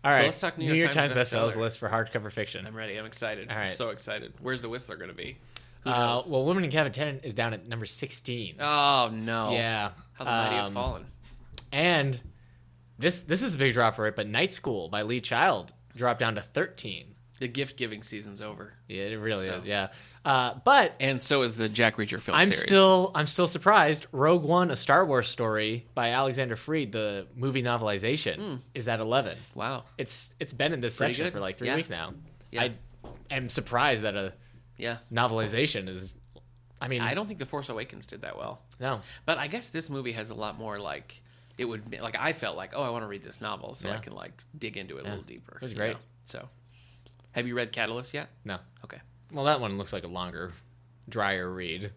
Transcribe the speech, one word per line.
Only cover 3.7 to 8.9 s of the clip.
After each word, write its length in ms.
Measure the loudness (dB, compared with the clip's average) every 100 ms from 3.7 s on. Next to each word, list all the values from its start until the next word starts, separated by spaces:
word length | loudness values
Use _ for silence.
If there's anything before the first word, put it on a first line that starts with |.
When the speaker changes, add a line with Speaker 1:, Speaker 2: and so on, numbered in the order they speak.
Speaker 2:
so 200 | -2 -4
excited. 440 | -6 -8 -8 -8 -10
Where's 220 | -6 -4
the 60 | -4
Whistler 280 | -8 -8 -12
gonna 160 | -12
be? 240 | -10 -12 -12 -18 -18 -18 -8
Who 80 | 0
Speaker 1:
Uh, 160 | 4 4
Speaker 2:
knows? 140 | 2 2
Speaker 1:
well, 160 | 2
Woman 180 | 4 2
in 80 | 2
Cabin 220 | 2 2
ten 260 | 0 -4 -4
is 100 | -6
down 180 | -2 -2
at 140 | -4 -6
number 180 | -6 -6
sixteen. 680 | -6 -8 -8 -8 -6 -8 -4
Speaker 2:
Oh, 500 | 2 6 6